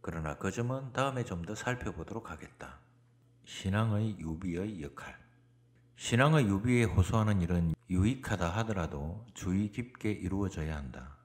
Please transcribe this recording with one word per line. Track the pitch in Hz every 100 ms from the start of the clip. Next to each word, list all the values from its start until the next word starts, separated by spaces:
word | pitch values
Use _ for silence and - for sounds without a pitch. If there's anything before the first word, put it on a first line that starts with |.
그러나 | - 82 78 73
그 | 98
점은 | 107 120 131 135
다음에 | 123 135 127
좀 | 117 87 85
더 |
살펴보도록 | 110 - 123 107 80 80 110 -
하겠다. | 73 76 - 71 - _ _ _ _ _ _ -
신앙의 | - 98 101 113 104 110 90
유비의 | 80 78 90 85 104 95
역할. | 71 - - - - _ _ _ _ _ _ -
신앙의 | - 117 143 156 107
유비에 | 98 120 123
호소하는 | 110 82 90 113 107 98
일은 | 85 87 85 78 -
유익하다 | 90 104 131 - 101 85 101
하더라도 | 113 98 80 71 73 101 120
주의 | - 95 92 104
깊게 | 110 120 - 110
이루어져야 | 101 90 95 95 87 78 78
한다. | 67 - 67 -